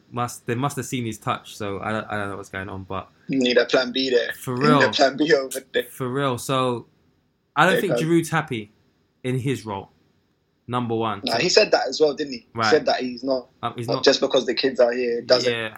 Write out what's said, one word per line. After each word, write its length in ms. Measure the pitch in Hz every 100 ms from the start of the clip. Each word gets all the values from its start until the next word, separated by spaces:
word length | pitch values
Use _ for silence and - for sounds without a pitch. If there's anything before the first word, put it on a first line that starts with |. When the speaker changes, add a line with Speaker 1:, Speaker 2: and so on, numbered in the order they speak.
| _
Speaker 1:
Must, 340 | 120 120 - -
they 100 | 120
must 220 | 139 135
have 80 | 117
seen 200 | 131 117
his 120 | 107
touch, 380 | - 117 - -
so 220 | 104 95
I 100 | 107
don't, 140 | 110 107
I 80 | 104
don't 120 | 101
know 80 | 98
what's 120 | 98
going 200 | 95 95
on. 140 | 95
But 260 | 92 95 - _ -
Speaker 2:
You 120 | 135
need 180 | 123 120
a 80 | -
plan 260 | 135 123
B 180 | 127 131
there. 220 | 120 113
Speaker 1:
For 220 | - - 123
Speaker 2:
You 60 |
need 60 | 147
Speaker 1:
real. 140 | 147
Speaker 2:
a 80 | 135
plan 260 | - 139 131
B 160 | 151
over 260 | 143 135 135 -
there. 100 | - -
Speaker 1:
For 220 | - 127
real. 300 | 131 143 120
So 480 | - 131 127 120 - _ _ _ _ _ _ -
I 100 | 170
don't 100 | -
Speaker 2:
Yeah, 60 |
Speaker 1:
think 120 | 196 120
Speaker 2:
go. 60 |
Speaker 1:
Giroud's 260 | 160 170 160
happy 420 | 160 151 117 104 _ _ _ _ _
in 160 | 127 127
his 260 | 123 117 110
role. 240 | 98 - _ _ _ _ _ _ _ -
Number 280 | 123 120 113
one. 260 | 113 101 123
Speaker 2:
Nah, 120 | 117
he 120 | 170
said 220 | 214 202
that 160 | 151 131
as 100 | 135
well, 140 | 151
didn't 200 | 131 143
he? 140 | 120 -
Speaker 1:
Right. 120 | 113 110
Speaker 2:
He 40 |
said 160 | 120 135
that 160 | 113
he's 220 | 127 120
not, 240 | 131 131 - _
Speaker 1:
Um, 120 | 120 120
he's 120 | 117
Speaker 2:
not 80 | 135
Speaker 1:
not 80 | 143
Speaker 2:
just 160 | 135
because 240 | 139 135 110
the 80 |
kids 260 | 113 135 120
are 140 | 120
here, 240 | 123 123 120
it 80 | 120
doesn't 240 | 123 123
Speaker 1:
Yeah. 260 | 117 110